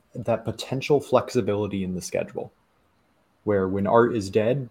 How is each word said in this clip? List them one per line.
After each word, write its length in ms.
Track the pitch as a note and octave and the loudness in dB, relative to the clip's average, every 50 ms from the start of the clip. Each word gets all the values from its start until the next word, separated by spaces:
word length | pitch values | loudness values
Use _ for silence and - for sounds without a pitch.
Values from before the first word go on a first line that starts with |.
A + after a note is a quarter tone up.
| _ _ - | _ _ -14
that 300 | B2+ A2+ - A2+ A2 - | -8 -4 -2 -2 -2 -2
potential 560 | A#2 G#2+ - - - C3 C3+ - - D3+ C3+ | -6 -8 -8 -8 -6 -6 -4 0 2 2 2
flexibility 840 | C#3 - B2+ A#2+ - - - B2 G2+ G#2 G2+ G2+ G#2+ F#2+ G2+ G2 F#2+ | 2 4 2 2 2 2 0 0 0 0 0 -2 -2 -2 -4 -4 -4
in 100 | F#2 F#2 | -4 -6
the 80 | F2 | -6
schedule, 500 | - - - F#2 - - - - - - - _ _ _ _ _ _ _ _ _ _ _ _ _ _ _ _ _ - | -6 -6 -4 -4 -4 -6 -8 -10 -12 -12 -14 _ _ _ _ _ _ _ _ _ _ _ _ _ _ _ _ _ -2
where 240 | G#2+ G#2 G2 F#2+ F#2 | 0 0 2 2 0
when 180 | F#2+ G2 G2 | 0 0 0
art 300 | - A2+ A#2 A#2+ A#2+ B2 | 4 6 6 6 6 2
is 120 | A2+ F#2+ F#2+ | -2 -2 0
dead, 400 | G2 A2 G#2 A#2 B2+ C#3 B2+ A#2 | 0 0 2 2 0 -2 -4 -10